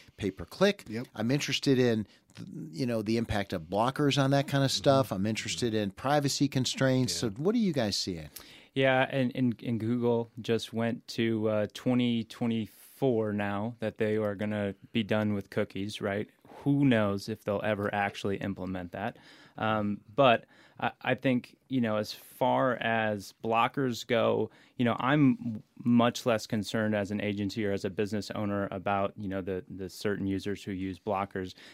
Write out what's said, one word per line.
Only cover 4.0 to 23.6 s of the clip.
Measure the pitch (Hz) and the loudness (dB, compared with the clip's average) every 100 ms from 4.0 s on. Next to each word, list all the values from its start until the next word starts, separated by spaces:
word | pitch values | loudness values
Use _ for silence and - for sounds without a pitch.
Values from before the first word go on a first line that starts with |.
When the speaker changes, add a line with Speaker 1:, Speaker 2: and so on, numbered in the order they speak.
| 147 135 | 2 2
Speaker 1:
on | 135 | 4
that | 139 135 | 2 2
kind | 139 | 0
of | 135 | 2
Speaker 2:
Mm-hmm. | - | 2
Speaker 1:
stuff. | 143 135 127 | 4 4 2
I'm | 98 104 | -2 -2
interested | 107 110 85 120 | -2 -6 -4 -2
in | 107 101 | 0 -2
privacy | - 131 147 139 - 139 | -4 0 2 2 0 0
constraints. | 131 123 - 135 131 127 | 0 -2 2 2 4 2
Speaker 2:
Yeah. | - | 0
Speaker 1:
So | 120 | -4
what | 98 165 | -2 0
are | 240 | 2
you | 208 | 2
guys | 135 107 - | 2 0 -2
seeing? | - 85 76 - - - - | -4 -6 -10 -16 -20 -20 -8
Speaker 3:
Yeah, | 135 135 131 131 | 2 4 4 2
and, | 139 123 | 2 0
and, | 135 127 110 127 | 2 0 0 -4
and | 113 | -2
Google | 110 123 120 117 113 - | -2 0 2 0 -2 -8
just | 113 113 - | -2 -2 -2
went | 113 113 - - | -4 -2 -4 -6
to, | - 113 113 110 | -2 0 0 0
uh, | 107 104 | 0 -2
twenty | - 127 123 123 117 | -2 0 2 2 0
twenty-four | 110 - 120 113 104 - - - 135 113 107 | -4 -4 -2 0 -4 -10 -20 0 2 2 0
now | 104 101 101 110 120 | 0 -2 -2 -4 -4
that | 110 - | -6 0
they | 107 107 | 0 2
are | 107 98 | 0 -2
gonna | 107 107 101 98 - | -2 -2 -2 -6 -4
be | 117 | -4
done | 101 107 107 | 0 0 2
with | 101 - | -2 -4
cookies, | - 104 98 101 - | -4 -4 -6 -8 -6
right? | 104 101 - _ - - | -4 -4 -6 _ -20 -4
Who | 143 143 | 0 4
knows | 139 113 104 101 - | 4 4 4 0 -6
if | 107 | -6
they'll | - 101 | -2 -2
ever | 104 104 101 | 0 0 0
actually | 104 101 - 107 98 | 0 -2 -2 -4 -2
implement | 101 95 92 92 87 | -4 -6 -6 -6 -8
that? | - 110 - - - - - | -6 -8 -8 -18 -20 -20 -4
Um, | 110 107 104 101 - | 0 0 0 -4 -4
but | 107 135 113 - - - - | 4 6 6 0 -20 -20 -6
I, | 120 - | -6 -4
I | - | -2
think, | 127 135 123 - _ - | 0 2 0 -2 _ -6
you | 131 | -2
know, | 117 107 | 0 0
as | 107 | -4
far | - - - 127 127 131 117 | -8 -18 -2 2 4 2 0
as | 117 113 110 107 98 - | 0 2 2 -2 -6 -8
blockers | 113 113 | 0 2